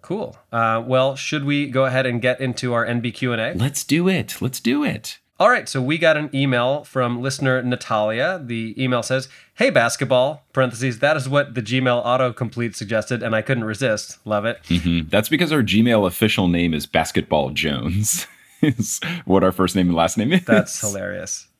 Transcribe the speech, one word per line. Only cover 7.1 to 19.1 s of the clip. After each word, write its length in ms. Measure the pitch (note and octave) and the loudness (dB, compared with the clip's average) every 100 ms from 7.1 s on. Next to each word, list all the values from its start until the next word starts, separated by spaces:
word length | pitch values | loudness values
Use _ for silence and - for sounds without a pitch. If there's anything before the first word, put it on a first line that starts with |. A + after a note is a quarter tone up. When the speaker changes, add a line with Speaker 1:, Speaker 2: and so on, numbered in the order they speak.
| A#2+ | -2
Speaker 1:
listener 400 | C3 C3+ C3+ B2+ | -4 -2 0 0
Natalia. 760 | B2 B2 - A2 G#2+ A2+ D#3 F#3 | 0 -4 -2 0 0 0 -2 -4
The 300 | B2+ A2+ A2+ G#2+ | -6 -6 -6 -4
email 220 | C3 B2 | 0 0
says, 280 | - C3 C3 - _ | 0 -4 -4 -18 _
"Hey, 160 | - A#3+ | 0 2
basketball," 760 | C#3+ A#2 - B2+ B2+ C3 C3+ _ | 4 2 0 2 2 2 -4 _
parentheses, 460 | - B2+ A2+ C3 A2 | 0 0 0 -4 0
"that 180 | C#3+ D#3 | 0 0
is 100 | B2+ | 2
what 280 | C#3+ C#3 | 0 0
the 80 | A#2 | -6
Gmail 420 | G#2 C3 B2+ A#2+ | -2 0 2 2
autocomplete 680 | A#2+ B2+ B2+ A#2 A#2 A#2+ A#2 | 2 2 0 -2 -6 -4 -6
suggested, 480 | - G2+ A2+ - A#2+ | -6 -2 -2 0 -4
and 120 | A#2 | 0
I 60 | A2 | -2
couldn't 240 | A2 B2 | 0 -2
resist." 540 | A2 G#2 C3 G#2 - - G#2+ | -2 -2 -2 -2 -6 -14 -2
Love 180 | G#2 | -2
it. 180 | A2 - | -2 -6
Speaker 2:
Mm-hmm. 440 | - F2 F2 E2+ D#2 | -2 0 2 0 2
That's 220 | G2 A2 | 0 2
because 220 | D#3 E3+ | 0 2
our 100 | D3+ | 2
Gmail 440 | G#2 G2+ A#2+ A2 F#2+ | 2 4 4 4 2
official 420 | - G#2+ - F#2 | 2 2 4 2
name 260 | E2+ F2 | 2 2
is 100 | D#2 | -2
Basketball 640 | - E2 - F2 - D#2 C2+ | 0 0 2 -2 0 0 0
Jones, 760 | D2 D#2 C#2 B1+ F#2+ G#2+ - - _ | -4 -4 -2 -2 -2 -2 -4 -8 _
<laughs> 160 | _ _ | _ _
is 400 | D#3 A#2+ G#2+ - - | 0 0 -4 -4 -6